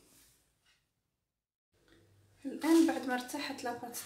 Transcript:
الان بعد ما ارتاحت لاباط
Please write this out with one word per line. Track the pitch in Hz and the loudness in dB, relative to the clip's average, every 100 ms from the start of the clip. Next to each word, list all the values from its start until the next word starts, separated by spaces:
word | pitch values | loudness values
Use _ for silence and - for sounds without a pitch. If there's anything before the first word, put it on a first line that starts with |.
| - - - _ _ _ _ _ _ _ _ _ _ _ _ _ _ _ _ - - - _ _ | -20 -20 -20 _ _ _ _ _ _ _ _ _ _ _ _ _ _ _ _ -20 -20 -20 _ _
الان | 269 - 294 330 - | -10 -4 4 6 6
بعد | - 269 | 2 -2
ما | |
ارتاحت | 247 - 294 277 - | -4 -4 -8 -8 -6
لاباط | 247 233 240 - | -8 -8 -10 -10